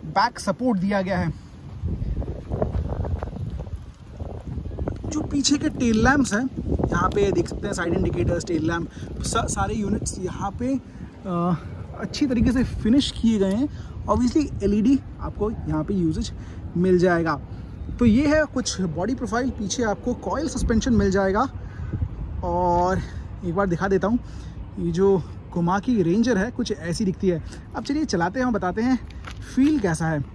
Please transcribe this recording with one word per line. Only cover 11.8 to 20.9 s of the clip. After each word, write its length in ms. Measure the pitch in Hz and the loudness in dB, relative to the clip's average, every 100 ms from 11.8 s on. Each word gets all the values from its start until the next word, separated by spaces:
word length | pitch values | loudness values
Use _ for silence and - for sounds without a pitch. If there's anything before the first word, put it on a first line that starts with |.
| - - | -12 -8
अच्छी 280 | 214 - 294 | -8 -2 0
तरीके 240 | 240 233 | 2 2
से 120 | 254 | 2
finish 500 | 247 - 214 269 269 - | 0 0 4 4 2 0
किए 180 | 226 220 | 2 4
गए 120 | 190 | 2
हैं। 180 | 202 294 - - - - | 2 -2 -4 -10 -10 0
Obviously 580 | 220 247 311 285 - | 2 4 2 0 0
एलईडी 360 | 202 208 214 269 - - | 2 4 4 4 2 -8
आपको 320 | 160 - 208 | -8 -2 -4
यहाँ 320 | 233 - 156 | -2 -2 -2
पे 100 | 156 | 0
usage 380 | 196 165 170 233 - - - - 170 | 0 2 0 -4 -6 -12 -10 -6 0
मिल 220 | 185 180 | 4 6
जाएगा। 420 | 180 170 165 143 - - - - - - | 6 4 2 -2 -6 -12 -12 -10 -8 4
तो 60 | 240 | 6
ये 320 | 214 294 302 | 6 6 4
है 80 | 294 | 2
कुछ 360 | - - - | -2 -4 -2
body 340 | 185 151 196 262 | -2 -2 -2 -2
profile। 340 | - 220 254 | -2 -2 -2
पीछे 340 | - 202 - | -4 -6 -2
आपको 300 | 226 196 - | -2 0 -2
coil 340 | 240 - 208 302 | -4 -4 -4 -2
suspension 460 | 240 - 226 269 | -2 2 4 4